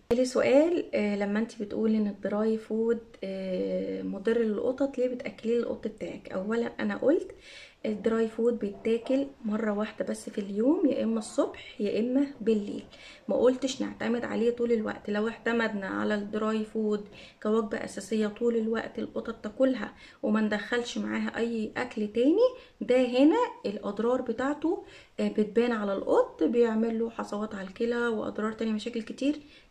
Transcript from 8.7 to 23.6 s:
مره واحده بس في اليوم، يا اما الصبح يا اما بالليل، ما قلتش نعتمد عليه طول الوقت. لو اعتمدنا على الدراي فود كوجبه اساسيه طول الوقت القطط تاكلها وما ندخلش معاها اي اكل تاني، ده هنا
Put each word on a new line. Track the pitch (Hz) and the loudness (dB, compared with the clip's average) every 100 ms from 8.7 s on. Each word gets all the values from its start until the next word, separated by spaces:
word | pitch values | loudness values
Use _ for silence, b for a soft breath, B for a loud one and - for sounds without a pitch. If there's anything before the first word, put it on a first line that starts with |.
| - 220 226 - 269 277 - 220 | -4 0 0 2 0 0 -4 -4
مره | 214 220 | -2 0
واحده | 208 220 - 190 | 0 -2 -4 -6
بس | 220 - | -6 -8
في | - | -6
اليوم، | 202 202 254 359 294 | -4 2 4 4 4
يا | - | 2
اما | 220 226 | 0 -2
الصبح | 214 - 320 - - - | -2 0 0 -2 -12 -4
يا | 202 202 | -2 0
اما | 240 262 285 - | 2 2 0 -2
بالليل، | 214 214 202 - - B B B B | 0 0 0 -8 -12 B B B B
ما | 190 | 4
قلتش | 240 262 262 - | 4 4 0 -4
نعتمد | 202 - 220 240 233 | -6 -4 -2 -2 -2
عليه | 208 233 | 0 0
طول | 233 240 | 2 2
الوقت. | 226 208 202 - | 0 0 -6 -4
لو | 208 226 | -2 -2
اعتمدنا | 220 233 233 220 202 196 | -4 -2 0 0 -2 -4
على | 202 214 208 | -2 0 -2
الدراي | 202 214 214 220 | -2 -2 -2 -2
فود | 214 220 214 208 208 B B B | -2 -2 0 -2 -4 B B B
كوجبه | 214 220 214 220 | 0 0 0 -4
اساسيه | - - - 220 208 | -6 -8 -4 0 0
طول | 208 240 226 | 0 0 2
الوقت | 220 226 - - | 0 -2 -4 -6
القطط | 220 220 226 220 | -6 -6 -8 -8
تاكلها | 214 - 262 233 - - B B | -6 2 2 2 -6 -12 B B
وما | 214 214 | 0 2
ندخلش | 214 208 - 240 240 214 | 2 0 0 -2 -2 -4
معاها | 208 220 214 - | -2 -2 -2 -2
اي | 233 226 214 233 | -2 -2 -4 -4
اكل | 247 - 208 | -4 -2 -2
تاني، | 226 269 392 508 - B B | 2 4 6 4 2 B B
ده | - 247 247 | 2 4 4
هنا | 240 294 453 466 - | 6 6 6 2 -2